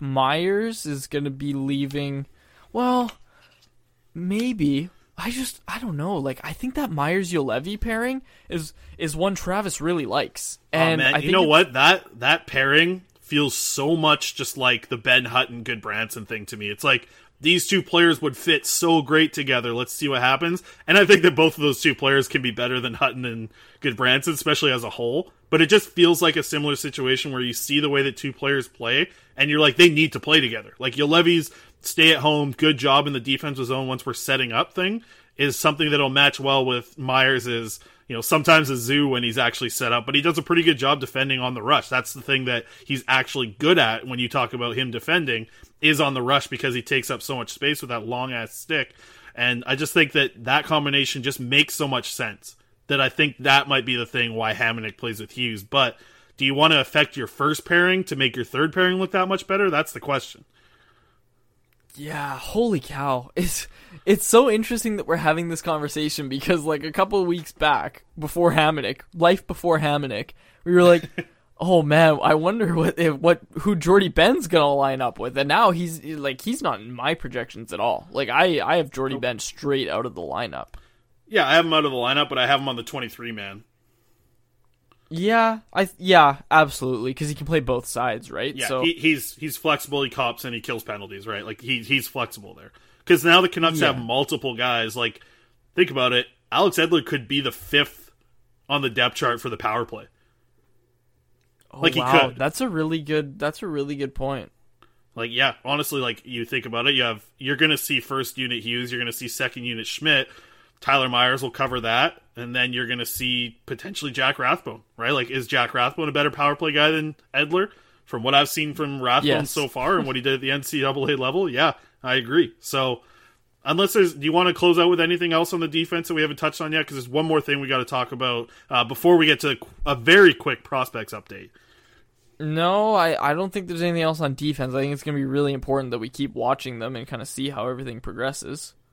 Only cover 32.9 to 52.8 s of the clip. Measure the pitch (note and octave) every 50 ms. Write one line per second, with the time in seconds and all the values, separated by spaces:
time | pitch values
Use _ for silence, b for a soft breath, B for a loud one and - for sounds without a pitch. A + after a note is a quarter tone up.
32.9 | C3+ C#3+ C#3+ D3 C#3 B2+ A2+ C3+ C3+ - D#3+ D3 C3+ C3+ B2+ A#2+ C3 C3+ C3 C3
33.9 | C3 B2 - C3 A2 - - C#3+ C3+ C3 B2+ A#2 A2+ B2 F3 - - F#3 F3+ G3
34.9 | A3 A3+ b b b b b b b - C#3+ C#3 B2 - - D#3 D3 D3+ D#3 D3+
35.9 | D3 C#3+ C#3 C3 C3 C#3 C#3+ C#3 - - C3+ C3+ C3+ C3+ B2+ C3 B2 A#2+ A#2 -
36.9 | - - C3 C3 B2+ C3 C3 C3 C3 B2 A2+ B2 A#2 A#2 A2+ A2 - - b b
37.9 | b b b b A#2+ A#2 - - D#3+ D#3 C#3+ E3+ D#3+ D#3 D3+ C3+ C3+ A#2+ A2+ B2
38.9 | C#3+ D3 D3 C3+ B2+ B2 A#2+ A#2 A2 C3 A#2+ A#2+ - - B2+ A2 - - B2+ A#2
39.9 | A#2+ A#2+ - C3+ C#3 C#3+ C#3+ E3+ D3 E3 C#3 - B2 - D#3 E3 D3+ A#2+ C3+ C#3
40.9 | D3+ C#3 C#3+ - - C3 C3+ C#3 C3+ B2+ B2+ B2+ B2+ A#2 G#2 C3 D3+ B2+ - -
41.9 | C3 B2+ B2 - - C3+ - - C3+ C3 B2+ B2+ B2 A#2 A#2 B B B B -
42.9 | C#3 B2+ - - C3 C3 B2+ - - C#3 B2 G#2+ F#2+ A2 D3 D#3+ F3+ E3 B2 A2
43.9 | A2+ A#2 - B2+ B2+ B2 B2 A2+ - C3+ A#2+ A#2 C3 A#2+ A#2+ A#2+ A2+ C3 C3 B2
44.9 | A2+ A2+ - D#3 E3+ F3+ D#3 C3 A#2 A2 A2+ b b b b b b - D3+ D#3
45.9 | D3+ C#3+ D3+ C#3 C3+ B2+ A#2+ B2+ C#3+ C#3 - - C3+ - - C3 A#2+ B2 A2 -
46.9 | C#3 C3 A2+ - C3 G#2+ - - C3+ B2 A2+ - - - C#3 D3 D3+ - D3 B2
47.9 | A#2+ A2+ G#2+ A2+ B2 B2 B2+ C3 B2+ A#2 A2 - - - - - D#3 C#3+ B2+ -
48.9 | B B B B B B B B B A#2+ A#2+ B2 B2 A#2+ B2 B2+ C#3 C3+ D3+ -
49.9 | - E3+ D#3 C3 - D3 C3+ B2 - A2+ A2+ B2 C3+ D3 D3 - D#3 D3+ C#3+ C#3+
50.9 | C#3 C#3+ C3+ - - C#3 A#2 C#3 - - B2 A#2+ C#3 C#3+ D3 - - - D3+ C#3
51.9 | C3 A#2+ - - - - B2 G#2+ G2+ - _ - - _ _ _ _ _